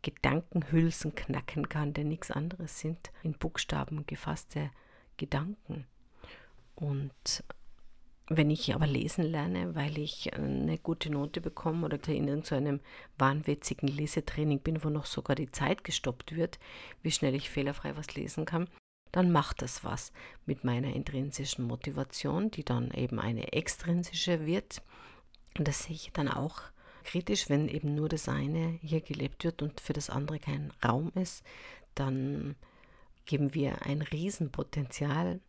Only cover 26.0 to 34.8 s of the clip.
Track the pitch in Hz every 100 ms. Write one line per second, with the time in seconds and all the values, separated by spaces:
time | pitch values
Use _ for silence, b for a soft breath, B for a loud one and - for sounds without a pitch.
26 | - - 143 - 143 - - - B B
27 | - 180 180 208 - 143 151 - 147 147
28 | 156 160 - 139 139 160 165 165 156 160
29 | - 147 139 - 170 165 143 - - 147
30 | 143 - 147 151 - 143 147 - 117 120
31 | 165 - 185 - B B B B B -
32 | 135 131 135 143 143 143 B B B B
33 | B - - 143 143 160 139 - - 147
34 | 156 156 180 - 151 - 147 151